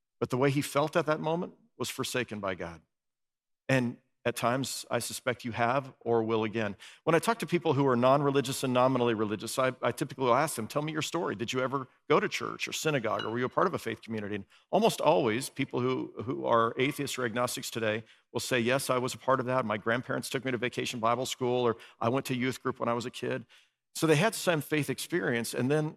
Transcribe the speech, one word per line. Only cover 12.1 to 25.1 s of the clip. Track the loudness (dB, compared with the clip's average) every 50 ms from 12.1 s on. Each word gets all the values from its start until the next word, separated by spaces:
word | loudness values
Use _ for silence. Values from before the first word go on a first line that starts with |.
| 2 4
to | 4 2
church | -4 -4 -6 -6 -8 -8 -8
or | -8 -6
synagogue, | -4 -2 0 0 2 2 0 0 0 -2
or | -2
were | -2 -2
you | -2
a | 0
part | 2 2 2 2
of | 2
a | -2
faith | -6 -6 -8 -8 -8
community?" | -8 -6 -6 -6 -4 -6
And | -6 -8 _ _ -20 _ 0 2
almost | 4 4 4 2 2
always, | 2 4 4 4 4 2 0 0 -2 -6
people | -4 -6 -6 -2 -2 -2
who, | 0 0 0 -2 -4 -8 -8 -10 -8
who | -6 -6 -4 0
are | 2 4 4 4 2 2
atheists | 0 -2 -2 -2 -4 -6 -6 -4 -4
or | -4
agnostics | -2 0 0 -2 -2 -2 -4 -8 -8
today | -6 -2 -2 0 -2 -2 -4 _ -20 _ _ _ -8
will | -6
say, | -4 0 0 0
"Yes, | 2 2 2 0 0 0
I | 0 0
was | 0 -2 -6
a | -4
part | 0 2 2 2
of | 2
that. | 0 0 0 0
My | 0 -2
grandparents | -2 0 0 0 0 0 -4 -6 -6 -4 -4
took | -6 -4 -4
me | -2
to | -4 -2
vacation | -2 -2 -4 -4 -6 -4 -4 -2
Bible | 0 0 0 0 -2
school," | -4 -4 -4 -2 0 2 2 2
or, | 2 0 0 -4 -18 -10 -2
"I | -2 0
went | 0 0 -2
to | -2 -2
youth | -2 -2 -2 -2 -4 -4
group | -6 -4 -2
when | -2 -2
I | -2
was | -2 -2
a | -6 -8
kid." | -6 -6 -4 -6 -6 -8 _ -20 -20 _ _ _ _ _ _ -8
So | -2 2 4
they | 4
had | 4 4 2 0
some | 0 0 2 2 2
faith | 0 0 -2 -2 0 -2
experience, | -4 -6 -6 -4